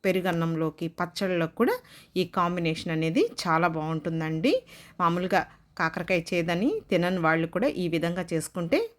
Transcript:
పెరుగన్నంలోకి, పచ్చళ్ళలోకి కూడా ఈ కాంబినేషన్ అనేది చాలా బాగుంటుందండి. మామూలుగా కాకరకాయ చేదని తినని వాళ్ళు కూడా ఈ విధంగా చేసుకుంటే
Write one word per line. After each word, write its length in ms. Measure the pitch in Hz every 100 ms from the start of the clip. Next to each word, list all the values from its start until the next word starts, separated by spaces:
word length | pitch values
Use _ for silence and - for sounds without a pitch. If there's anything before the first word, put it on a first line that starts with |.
పెరుగన్నంలోకి, 840 | 190 185 180 170 165 160 160 - 165 -
పచ్చళ్ళలోకి 560 | 175 - 190 180 160 -
కూడా 140 | 247 494 - - - 180
ఈ 40 | 175 -
కాంబినేషన్ 560 | 175 175 165 160 175 160
అనేది 280 | 160 196 466 -
చాలా 260 | 180 160 175 160
బాగుంటుందండి. 760 | 156 160 160 165 160 160 214 508 - - - -
మామూలుగా 420 | 175 175 180 190 - - _ -
కాకరకాయ 420 | 165 175 175 180 165
చేదని 340 | 180 165 175 240 440 -
తినని 300 | 180 175 185 160
వాళ్ళు 200 | 160 165 180
కూడా 120 | 262 -
ఈ 60 | 175 165
విధంగా 260 | 170 175 175
చేసుకుంటే 480 | 165 - 185 170 302 466